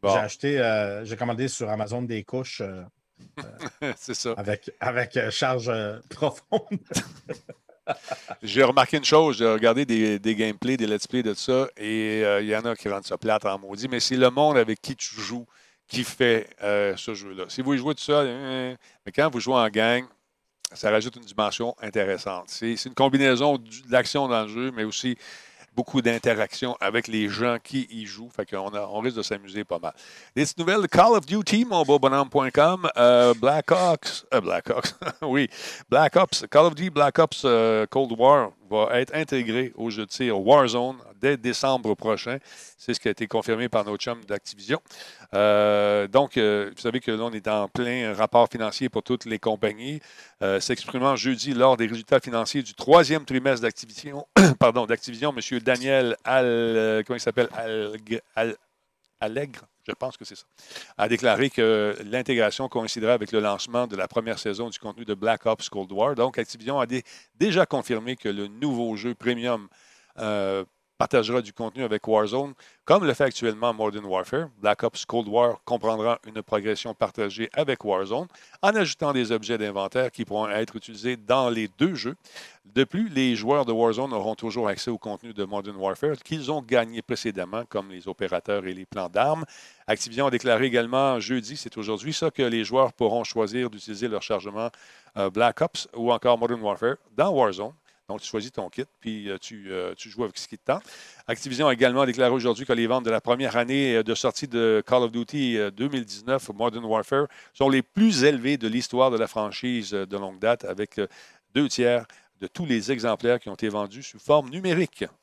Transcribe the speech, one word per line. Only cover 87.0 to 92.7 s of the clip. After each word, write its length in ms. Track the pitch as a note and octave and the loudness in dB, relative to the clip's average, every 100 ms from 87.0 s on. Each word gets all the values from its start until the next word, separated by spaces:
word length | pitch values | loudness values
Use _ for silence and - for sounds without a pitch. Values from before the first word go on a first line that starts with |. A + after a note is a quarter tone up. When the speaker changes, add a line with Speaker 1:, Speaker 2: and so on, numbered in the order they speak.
Speaker 1:
précédemment, 640 | - A#2+ A#2 G2 F2+ A2 A#2 | -8 -6 -6 -6 -8 -8 -8
comme 220 | G#2+ G2 | -8 -8
les 160 | F#2 F#2+ | -14 -14
opérateurs 580 | F#2 F#2+ F2 - G2+ | -8 -4 -6 -4 -6
et 80 | F#2 | -6
les 140 | F#2 F#2 | -12 -12
plans 220 | G2+ F2+ | -10 -4
d'armes. 360 | F#2+ C3+ D#3 D#3 - - _ - | 0 0 0 -6 -16 -20 _ -4
Activision 400 | G#2+ - A2+ C#3 | -4 -4 -2 0
a 20 | |
déclaré 360 | B2 B2+ A2+ C3 | 0 2 2 4
également 520 | A#2+ A#2 C3 C#3 B2 | 0 0 0 0 0
jeudi, 380 | G2+ B2+ A2 D3 | -2 -4 -4 -12
c'est 200 | A#2 - | -12 -10
aujourd'hui 360 | G#2+ G#2+ B2 | -6 -6 -6
ça, 180 | D#3 D#3+ | -4 -4
que 120 | - | 0
les 200 | B2+ A#2 | -2 0
joueurs 300 | G#2 | 0